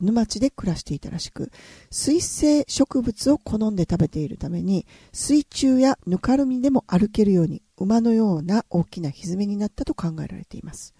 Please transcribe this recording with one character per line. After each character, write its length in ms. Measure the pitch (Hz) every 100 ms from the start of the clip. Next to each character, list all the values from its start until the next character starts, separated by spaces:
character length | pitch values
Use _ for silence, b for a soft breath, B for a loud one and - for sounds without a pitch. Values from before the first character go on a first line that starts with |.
沼 260 | 180 233 214
地 140 | 208
で 100 | 269
暮 220 | - 185
ら 40 | 156
し 60 |
て 120 | -
い 40 | 147
た 120 | -
ら 100 | 170
し 100 | -
く、 220 | - 147 B B B B
水 280 | - - 330
生 440 | - - 302 294 262
植 360 | - 262 262
物 280 | 240 214 262
を 80 | 302
好 320 | - 214 220
ん 60 | 196
で 100 | 165
食 120 | 170
べ 80 | 151
て 100 | 156
い 100 | 151
る 80 | -
た 120 | 143
め 140 | 175
に、 220 | 175 185 - b b
水 320 | - - 294
中 340 | - - 269 254
や 180 | 262 - -
ぬ 100 | 185
か 180 | - 269
る 80 |
み 160 | 269 254
で 100 | 269
も 120 | 262 -
歩 200 | 180 208
け 160 | -
る 80 | 202
よ 120 | 180
う 20 | 160
に、 160 | 143 _ -
馬 240 | 190 233
の 120 | 233
よ 260 | 226 214 160
う 40 |
な 220 | 170 214 -
大 140 | 175
き 180 | - 185
な 100 | 151
ひ 180 | - 175
づ 80 | 185
め 100 | 208
に 100 | 202
な 100 | 208
っ 40 |
た 140 | -
と 100 | 277
考 260 | - 165 160
え 20 | 147
ら 100 | 190
れ 80 |
て 120 | - -
い 80 |
ま 100 | -
す。 180 | - -